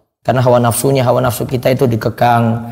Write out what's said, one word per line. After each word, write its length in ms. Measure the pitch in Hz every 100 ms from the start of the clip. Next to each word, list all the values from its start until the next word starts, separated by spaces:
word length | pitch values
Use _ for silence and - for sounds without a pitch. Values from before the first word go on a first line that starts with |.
| _ _
Karena 240 | - 123
hawa 160 | 123 123
nafsunya, 400 | 120 110 139 135
hawa 240 | 123 123
nafsu 240 | 127 113 123
kita 240 | 127 127
itu 160 | 131 131
dikekang 720 | 113 117 - 120 120 117 113 117